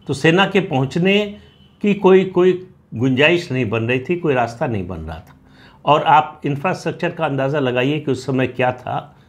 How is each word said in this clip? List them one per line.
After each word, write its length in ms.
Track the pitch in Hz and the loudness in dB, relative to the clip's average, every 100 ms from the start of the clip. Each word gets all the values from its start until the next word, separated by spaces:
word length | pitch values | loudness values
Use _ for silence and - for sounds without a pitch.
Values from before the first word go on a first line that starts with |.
| - | -8
तो 60 | |
सेना 320 | 135 160 175 190 | 0 2 4 2
के 140 | 196 | 0
पहुंचने 800 | 143 135 135 180 185 202 208 208 - _ _ _ | 0 0 -2 0 2 2 0 -8 -20 _ _ _
की 120 | 208 | -2
कोई, 320 | 202 190 190 190 | 2 6 6 4
कोई 400 | 180 185 180 - _ _ | 2 2 2 -4 _ _
गुंजाइश 580 | 117 131 127 151 175 170 | -2 0 4 4 2 -2
नहीं 180 | 131 113 | -4 -2
बन 140 | 113 | -2
रही 160 | 113 127 | -2 -2
थी, 160 | 127 170 | -2 -2
कोई 180 | 165 | 0
रास्ता 340 | 127 117 - 151 | 0 -2 -4 -4
नहीं 200 | 107 90 | -4 -6
बन 100 | 85 | -10
रहा 220 | 78 78 | -12 -14
था। 160 | - _ _ - - _ 135 | -18 _ _ -20 -20 _ 2
और 180 | 151 | 2
आप 380 | 156 151 151 - 147 | 4 4 2 -4 -6
इंफ्रास्ट्रक्चर 640 | 139 185 180 170 - 170 | -4 -4 -4 -6 -4 -6
का 160 | 170 156 | -4 -4
अंदाज़ा 340 | 135 135 151 | -2 -2 0
लगाइए 400 | 127 123 131 151 | 0 0 0 -2
कि 120 | 143 | -2
उस 140 | 123 - | -4 -2
समय 220 | 131 127 | -2 -2
क्या 240 | - 127 | 0 -2
था, 440 | 123 - 127 - _ | -2 -6 -8 -10 _